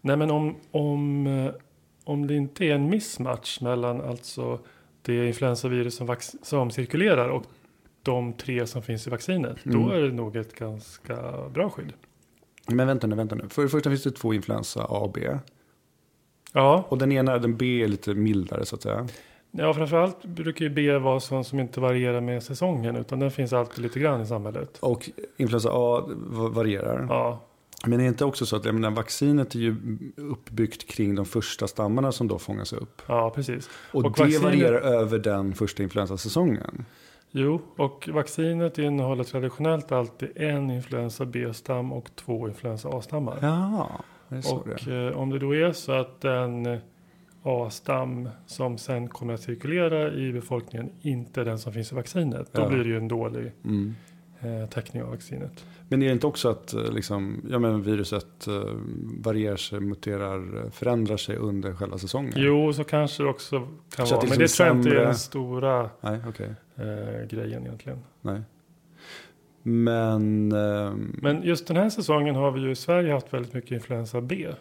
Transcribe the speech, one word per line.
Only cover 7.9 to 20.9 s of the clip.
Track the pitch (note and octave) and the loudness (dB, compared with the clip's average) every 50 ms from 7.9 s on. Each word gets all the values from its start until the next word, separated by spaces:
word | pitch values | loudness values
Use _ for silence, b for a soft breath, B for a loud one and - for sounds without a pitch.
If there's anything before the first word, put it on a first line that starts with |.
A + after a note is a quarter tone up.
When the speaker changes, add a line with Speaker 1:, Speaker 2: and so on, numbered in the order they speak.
| _ _ _ | _ _ _
Speaker 1:
de | - C3 B2 B2 A#2+ A#2 | 0 0 0 0 -2 -6
tre | - - - C3 A#2+ A#2+ | -8 -6 -4 -2 -2 -2
som | A2+ - B2 A2 | -2 -4 -8 -4
finns | - A2+ A2 - | -4 -6 -6 -4
i | - | -6
vaccinet, | A#2+ A#2+ - - F#3 F#3 C#3+ A#2 - - - | -6 -6 -2 -2 0 0 0 -2 -4 -6 -2
Speaker 2:
Mm. | C#3 B2 A#2 A#2 | 2 4 4 4
Speaker 1:
då | A#2+ | 4
är | G3 F3+ D3+ | 4 2 2
det | C3+ B2 | 2 0
nog | A#2 A#2 G#2+ G#2+ | -2 -4 -4 -4
ett | A#2 A2 A2 - - | -6 -6 -6 -8 -10
ganska | A#2 A2 A2 A2 G#2+ - - - _ - A#2+ A#2 B2 B2 C3 - C3 C#3 C3 | -8 -8 -8 -10 -12 -16 -20 -20 _ -8 -8 -6 -6 -8 -8 -8 -10 -8 -2
bra | D3 F3+ G#3 | 0 0 0
skydd. | - - - D3 - - - _ _ _ _ _ _ _ _ _ _ - _ - | -2 -6 -12 -12 -12 -16 -20 _ _ _ _ _ _ _ _ _ _ -18 _ 0
Speaker 2:
Men | A#2 B2 C3 | 2 4 4
vänta | C3 C3+ B2 - | 4 4 2 2
nu, | A2 G#2+ | 0 2
vänta | G#2 A2 G#2+ G#2+ | 0 0 -2 -2
nu. | A2+ A2 G2 | -6 -6 -6
För | - - C#3+ | 0 2 2
det | C#3 | 4
första | C3+ D3+ D3 D3 | 2 2 2 2
finns | C#3 C3+ C#3 | 2 2 0
det | C#3 | -2
två | B2 - - A#2 G#2+ | -4 0 0 2 2
influensa | G#2 F#2+ - A2 G#2+ G#2+ - - - A2 | 2 0 0 -2 -2 -2 -4 -4 -4 -4
A | - - G2+ | -2 -2 0
och | G#2 G2+ G2 | -2 -2 -2
B. | - - B2+ C3+ C#3 C3 - _ b b b b b _ _ _ _ _ _ _ _ _ _ _ _ _ - - | -2 -2 -2 -2 -2 -4 -8 _ b b b b b _ _ _ _ _ _ _ _ _ _ _ _ _ 0 4
Speaker 1:
Ja. | C3+ C3+ C#3 D3 F3+ F#3 - | 6 8 8 8 8 6 2
Speaker 2:
Och | C#3 B2+ | 0 2
den | C3+ C3+ C#3 | 4 4 4
ena, | C3+ C3 C3 B2+ B2 | 6 4 4 4 4
den | A#2 A#2 A#2 | 2 2 2
B, | A2+ B2+ B2+ B2 A#2+ A2+ | 2 2 2 4 4 2
är | G#2+ | 2
lite | G#2 - - - G2+ | 2 0 -2 -2 0
mildare, | G2+ G#2 A2 G#2+ G2 F#2 F2+ - - - | 2 4 4 4 2 2 0 -2 -4 -4
så | - - | -4 -6
att | - - | -6 -4
säga. | G#2+ G#2 G#2+ B2 A#2+ B B B B B B B B | -2 -2 -2 -4 -6 B B B B B B B B
Speaker 1:
Ja, | _ - D3+ D#3 D#3 | _ 0 2 2 2
framförallt | D3 D#3+ C#3+ D#3+ E3 F3 F#3 F#3 - - | 2 0 2 4 4 4 4 0 -4 -12
brukar | F#3+ E3+ E3 E3 D#3+ D#3 - E3 | -12 -8 -6 -4 -4 -2 -2 -2
ju | D3+ | -2
B | C#3+ D3+ D3 D3 | 0 2 4 4